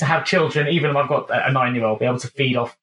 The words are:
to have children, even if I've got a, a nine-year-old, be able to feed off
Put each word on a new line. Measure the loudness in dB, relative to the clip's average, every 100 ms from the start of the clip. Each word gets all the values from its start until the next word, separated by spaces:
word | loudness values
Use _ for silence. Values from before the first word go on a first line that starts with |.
to | 0
have | 0 2
children, | 2 2 0 0
even | 0 0
if | 0
I've | 0
got | 0 0
a, | -2 0
a |
nine-year-old, | 2 0 0 0 0
be | 0
able | -2
to | -4
feed | -4 -2 0
off | -4 -8